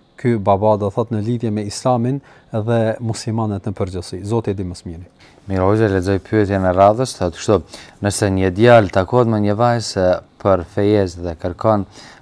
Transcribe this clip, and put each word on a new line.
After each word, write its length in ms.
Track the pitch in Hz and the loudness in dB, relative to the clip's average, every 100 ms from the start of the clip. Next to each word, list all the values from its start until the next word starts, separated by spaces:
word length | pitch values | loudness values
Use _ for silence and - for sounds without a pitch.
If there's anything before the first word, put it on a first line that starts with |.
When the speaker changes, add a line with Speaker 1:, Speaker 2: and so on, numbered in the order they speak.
| _ - | _ -6
Speaker 1:
ky 160 | 123 113 | -2 0
baba, 380 | 98 95 110 104 | 0 2 2 0
do 100 | 101 | -2
thot, 200 | 123 113 | -4 -4
në 100 | 110 | -4
lidhje 280 | 107 120 117 | -4 -4 -4
me 120 | 104 104 | -4 -6
Islamin 520 | - 131 123 120 139 - - _ | -4 -2 0 0 -4 -10 -20 _
dhe 280 | 113 107 117 110 110 | -6 -2 0 0 -2
muslimanët 680 | 113 107 117 110 110 98 107 | -6 -6 -4 -4 -4 -4 -6
në 80 | 95 | -6
përgjithësi. 460 | 95 92 - 92 | -6 -6 -10 -12
Zoti 280 | 101 113 104 | -4 -4 -2
e 60 | 98 | -6
di 60 | |
më 140 | 92 90 | -8 -10
së 100 | 87 | -14
miri. 180 | 82 92 _ - _ 98 | -14 -18 _ -20 _ -6
Speaker 2:
Mirë, 160 | 95 | 0
hoxha, 280 | 95 110 110 | 2 2 2
lexoj 260 | 95 90 98 - | 2 0 -2 0
pyetjen 380 | 107 101 98 92 | 0 0 0 2
e 60 | |
radhës, 380 | 90 101 110 131 - | 4 4 4 -2 -4
thotë 180 | 90 - | -6 -4
kështu: 180 | - 95 - - - - | 0 0 -2 -16 -20 -6
"Nëse 280 | 101 - 104 | -4 -2 0
një 140 | 95 92 90 | 0 0 4
djalë 340 | 120 117 95 95 | 6 6 6 0
takohet 320 | 92 123 117 | 0 2 2
me 80 | 107 | 2
një 100 | 101 | 0
vajzë 520 | 104 120 117 110 98 90 90 - _ | 2 0 0 -4 0 0 0 -4 _
për 220 | 101 92 82 | 0 0 0
fejes 380 | - 101 104 92 85 | -2 2 2 0 -4
dhe 140 | 87 82 | -10 -6
kërkon 420 | 87 90 110 107 95 - - - | -8 -2 0 0 -2 -12 -20 -20